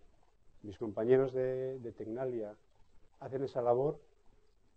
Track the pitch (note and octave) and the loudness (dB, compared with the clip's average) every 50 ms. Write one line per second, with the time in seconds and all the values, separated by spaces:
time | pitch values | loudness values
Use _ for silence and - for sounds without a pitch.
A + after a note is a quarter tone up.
0 | - - - - - _ _ _ _ - - - - G#2 G2 - A#2+ A2 G2 A2+ | -18 -20 -20 -20 -20 _ _ _ _ -20 -20 -16 -14 -14 -10 -8 -8 -6 -4 -2
1 | A2+ A#2+ C3 C3 C3+ C3 B2 B2+ B2+ B2+ C3 C3 C3 C3 C3 C3 A#2 A#2 G#2 - | 4 6 6 6 6 4 0 -2 -2 -2 -2 -2 -4 -6 -6 -8 -10 -10 -10 -10
2 | G#2+ G#2+ A2 B2 C3+ C3 B2 A#2 G#2+ G#2 G#2+ - _ _ _ - - - - - | -8 -8 -6 -4 -4 -4 -4 -4 -6 -6 -8 -14 _ _ _ -20 -20 -20 -20 -20
3 | - - _ - C#3 A#2+ B2+ C3 C#3 B2+ - C3+ A#2+ A#2+ A#2+ B2+ C3+ - - - | -20 -20 _ -16 -12 -8 -6 -6 -6 -4 -2 0 4 4 4 6 4 2 0 -4
4 | - - _ _ _ - - - - - _ _ _ _ _ | -10 -20 _ _ _ -20 -20 -20 -20 -20 _ _ _ _ _